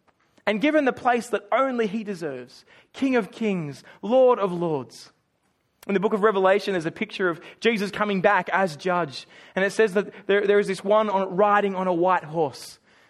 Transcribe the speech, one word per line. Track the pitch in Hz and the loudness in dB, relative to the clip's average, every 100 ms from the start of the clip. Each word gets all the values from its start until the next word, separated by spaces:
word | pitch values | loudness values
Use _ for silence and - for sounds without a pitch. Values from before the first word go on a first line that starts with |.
| _ _ _ _ - | _ _ _ _ -4
and | 214 | 0
given | 285 302 262 | 2 2 0
the | |
place | - 254 240 - | 0 0 0 -2
that | 196 - | -6 -2
only | 226 269 247 220 | 0 0 0 -2
he | 226 | -4
deserves, | 208 180 165 127 123 - _ - _ | -6 -8 -8 -10 -14 -20 _ -20 _
King | - 269 247 | -4 0 0
of | 185 | -2
Kings, | - 220 185 147 135 - - | -4 -2 -2 -6 -12 -20 -10
Lord | 196 254 254 233 | 0 4 6 4
of | 196 | 0
Lords. | 175 170 147 120 - - _ _ _ _ _ _ _ - | -2 -2 -4 -6 -16 -20 _ _ _ _ _ _ _ -2
In | |
the | 196 | 0
book | 214 | 0
of | 208 | 2
Revelation, | 214 196 190 202 202 | 2 4 4 2 0
there's | 185 156 | -4 -4
a | |
picture | - 214 - 185 | -6 -8 -2 -2
of | 156 - - | -2 -10 -2
Jesus | 220 220 196 | 0 0 -2
coming | - 208 196 | -2 -2 0
back | 185 202 180 | 2 0 0
as | 175 190 143 | 0 -2 -2
judge. | 185 175 160 123 - - - 185 | -2 -2 -4 -8 -18 -20 -8 -2
And | 196 | -2
it | |
says | 190 220 | 2 2
that | 190 202 - - | 2 -4 -8 0
there, | 202 202 | 0 4
there | 208 | 2
is | 185 | 2
this | 185 | -4
one | 196 214 220 | 2 2 2
on, | 196 190 185 | 0 -2 2
riding | 208 208 202 | 4 4 2
on | 185 185 | -2 -2
a | |
white | 170 180 175 156 | 0 2 0 -2
horse. | 160 143 - - - _ _ | -4 -4 -4 -18 -20 _ _